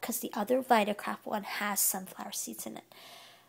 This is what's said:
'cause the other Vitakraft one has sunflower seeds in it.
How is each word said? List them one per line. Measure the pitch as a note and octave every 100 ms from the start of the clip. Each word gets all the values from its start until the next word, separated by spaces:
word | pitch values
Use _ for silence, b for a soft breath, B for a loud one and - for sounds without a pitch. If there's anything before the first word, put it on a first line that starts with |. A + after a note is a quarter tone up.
'cause | - -
the | A3+
other | A#3+ G#3 B3+
Vitakraft | B3+ A#3 G#3 G#3 - G#3
one | - G#3+
has | G3 - G#3 G3+
sunflower | - F#3+ F#3 - G#3
seeds | - - A3 -
in | -
it. | - B B B B B